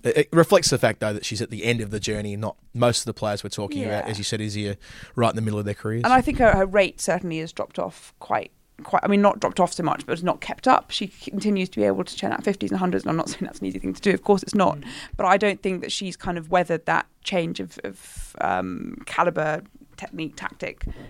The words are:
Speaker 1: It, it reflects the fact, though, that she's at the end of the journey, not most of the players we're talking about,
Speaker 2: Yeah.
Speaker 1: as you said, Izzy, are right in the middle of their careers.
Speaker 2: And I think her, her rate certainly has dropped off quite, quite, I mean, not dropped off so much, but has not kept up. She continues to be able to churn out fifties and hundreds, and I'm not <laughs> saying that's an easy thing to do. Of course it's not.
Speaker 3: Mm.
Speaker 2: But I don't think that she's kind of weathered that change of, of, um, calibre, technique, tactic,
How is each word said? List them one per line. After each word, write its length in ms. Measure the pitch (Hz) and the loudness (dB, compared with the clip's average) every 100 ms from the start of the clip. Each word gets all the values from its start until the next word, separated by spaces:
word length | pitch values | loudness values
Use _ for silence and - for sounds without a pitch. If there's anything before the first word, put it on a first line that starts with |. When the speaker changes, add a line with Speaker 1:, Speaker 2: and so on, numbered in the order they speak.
Speaker 1:
It, 120 | 120 151 | 0 2
it 120 | 143 | 2
reflects 380 | 165 160 196 - | 2 6 6 4
the 80 | 131 | 2
fact, 220 | 120 107 | 2 0
though, 120 | 107 | -4
that 120 | 104 | -4
she's 180 | - 101 | -6 -6
at 80 | 104 | -6
the 140 | 110 | -4
end 160 | 107 117 | -2 -2
of 100 | 104 | -2
the 80 | 107 | -4
journey, 380 | 104 104 104 101 | -4 -4 -4 -6
not 200 | 107 - - | -8 -10 -12
most 280 | 120 120 117 | 2 2 2
of 60 | 117 | -2
the 80 | |
players 280 | - 110 104 | -4 -2 -2
we're 80 | 101 | -6
talking 320 | - 101 95 | -8 -6 -4
about, 220 | 104 104 | -2 -2
Speaker 2:
Yeah. 60 | - | -4
Speaker 1:
as 40 | 104 | -6
you 60 | |
said, 180 | 98 110 | -4 -4
Izzy, 280 | 107 101 101 | -4 -4 -4
are 80 | 101 - - - - | -6 -10 -20 -8 0
right 140 | 113 | 2
in 40 | |
the 80 | 113 | 2
middle 160 | 107 104 | -2 -2
of 60 | |
their 100 | 104 | -2
careers. 300 | 101 107 113 | -4 -4 0
Speaker 2:
And 80 | 165 | 4
I 80 | 254 | 4
think 180 | 254 - | 4 4
her, 140 | 226 | 6
her 140 | 196 190 | 6 4
rate 340 | 202 190 - | 4 2 0
certainly 400 | - 180 180 160 | -2 -2 -2 -4
has 120 | 160 | -6
dropped 280 | - - - | -8 -8 -6
off 340 | 180 - - _ | -6 -8 -20 _
quite, 320 | - 113 - _ _ - | -4 -4 -4 _ _ -20
quite, 180 | 147 190 | -2 0
I 60 | 190 | 4
mean, 120 | 202 | 6
not 200 | 202 208 | 4 4
dropped 180 | - - | 0 2
off 140 | 175 | 0
so 100 | - | 2
much, 240 | 156 - - | -2 -2 -4
but 60 | |
has 100 | 170 | -2
not 180 | 175 - | -2 -2
kept 280 | - - 262 | -6 -2 4
up. 240 | - - | 4 4
She 160 | - 196 | -6 -8
continues 600 | - - 202 208 196 185 | -10 -10 -4 0 0 0
to 100 | - | 2
be 40 | |
able 200 | - 190 | 2 2
to 100 | 180 - | -2 -4
churn 140 | 190 | -4
out 140 | - | -2
fifties 260 | - 190 202 | -2 -2 -2
and 80 | 190 | 0
hundreds, 240 | 185 180 | 0 0
and 80 | - | 0
I'm 60 | 165 | -2
not 120 | - | -2
<laughs> 0 | |
saying 120 | - | -6
that's 160 | 185 - | -8 -6
an 80 | 190 | -6
easy 140 | 185 | -4
thing 120 | 190 | -6
to 80 | 185 | -2
do. 120 | 202 | 0
Of 80 | 185 | 2
course 220 | - 196 | 4 2
it's 100 | - | 2
not. 240 | 208 180 147 | 2 2 2
Speaker 3:
Mm. 60 | - - - - | -8 -14 -10 -2
Speaker 2:
But 100 | 190 | 4
I 100 | 196 | 4
don't 240 | 208 196 | 4 0
think 200 | 190 180 | -2 -4
that 100 | - | -4
she's 260 | - 190 - | -6 -6 -6
kind 220 | 196 175 | -6 -6
of 100 | 156 | 2
weathered 380 | 180 175 165 - | 2 2 0 0
that 200 | 165 - _ | 0 -2 _
change 340 | - 190 165 180 | -2 -2 -2 -4
of, 180 | 180 - | -10 -10
of, 540 | 196 190 - - - - | -12 -12 -16 -14 -14 -4
um, 580 | 90 92 92 90 50 - - | 0 0 0 -6 -8 -10 -6
calibre, 580 | - 175 160 156 156 196 - - - | 0 2 2 -2 -4 -8 -20 -20 -16
technique, 380 | - 175 160 - | -12 -8 -8 -8
tactic, 480 | - - 180 - - - | -12 -8 -10 -8 -10 -10